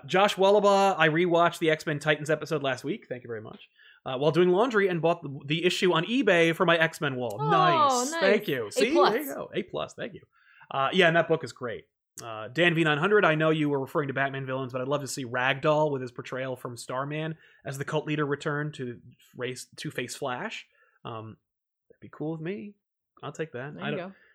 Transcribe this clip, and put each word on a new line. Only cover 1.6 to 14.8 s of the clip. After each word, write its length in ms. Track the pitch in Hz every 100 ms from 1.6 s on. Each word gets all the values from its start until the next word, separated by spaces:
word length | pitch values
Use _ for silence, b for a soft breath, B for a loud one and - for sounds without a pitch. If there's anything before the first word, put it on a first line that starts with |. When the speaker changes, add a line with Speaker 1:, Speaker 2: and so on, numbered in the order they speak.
| 156
Speaker 1:
X-Men 300 | 156 165 147
Titans 300 | 156 151 147
episode 340 | 151 147 151
last 200 | 135 123
week. 220 | 139 226 -
Thank 160 | 123
you 40 | 120
very 140 | 110
much. 280 | 110 - - b b b 131
Uh, 120 | 131
while 140 | 151
doing 180 | 156 180
laundry 380 | 180 254 214 196
and 120 | 170
bought 200 | 165 170
the, 180 | 147 139 139
the 180 | 165 175
issue 280 | - 185
on 120 | 165 180
eBay 500 | 254 208 175 165 165
for 100 | 175
my 120 | 165
X-Men 380 | 160 - 147 127
wall." 200 | 117 104
Speaker 2:
Oh, 100 | -
Speaker 1:
Nice. 640 | 381 359 320 285 247 262
Speaker 2:
nice. 80 | 330
Speaker 1:
Thank 260 | - - -
you. 220 | 131 104
See? 180 | - -
Speaker 2:
A 20 |
plus. 200 | 339 381
Speaker 1:
There 80 | 226
you 100 | 277
go. 180 | - -
A 100 | -
plus. 300 | - 151 -
Thank 200 | - -
you. 80 | 82 _ b b b b
Uh, 180 | 135 135
yeah, 140 | 185 170
and 80 | 170
that 100 | 160
book 160 | 160
is 80 | 120
great. 340 | - 120 92 - _ _ -
Uh, 260 | 120 110 107
Dan 260 | 135 175 165
V 80 |
nine 140 | 156 147
hundred, 260 | 190 208 175
"I 100 | 156
know 140 | 160
you 180 | 160 147
were 100 | 139
referring 300 | 131 165 139
to 40 |
Batman 320 | 131 139 135 131
villains, 260 | 131 131
but 80 | 127